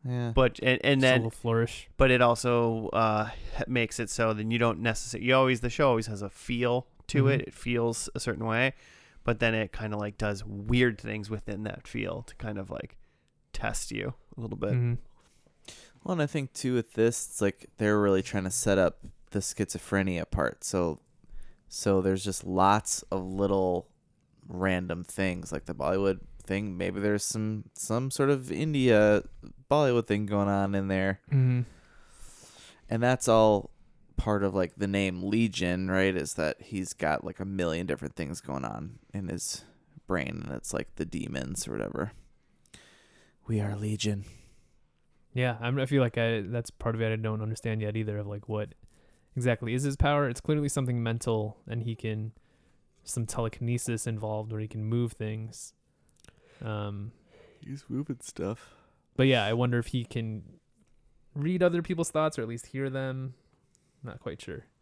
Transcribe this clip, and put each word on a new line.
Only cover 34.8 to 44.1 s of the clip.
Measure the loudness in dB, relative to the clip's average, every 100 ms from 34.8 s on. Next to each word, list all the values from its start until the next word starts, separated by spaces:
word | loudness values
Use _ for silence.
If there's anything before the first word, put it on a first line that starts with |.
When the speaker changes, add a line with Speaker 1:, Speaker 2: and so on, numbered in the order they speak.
| -2
Speaker 1:
name | 0 0 -2 0
Legion, | 2 2 2 0 0 0
right? | 2 2 2
Is | -4 -2
that | -2 -4
he's | -8 -8 -6
got, | -2 0 0
like, | -4 -8
a | -6
million | -2 0 0 -2
different | -4 -6 -6
things | -8 -6
going | -6 -6 -6
on | -8 -12 -14 _
in | -8 -6
his | -6 -6 -8 -12 _ _ -20 -4
brain, | -2 -2 -8 -8
and | -10
it's, | -6
like, | -6 -6 -6
the | -6
demons | -6 -6 -8 -6 -6 -6
or |
whatever. | -6 -6 -4 -6 -8 -20 _ _ _ _ -20 -20 _ _ _ _ _ -4
We | -2
are | -2 -4
Legion. | -4 -2 -2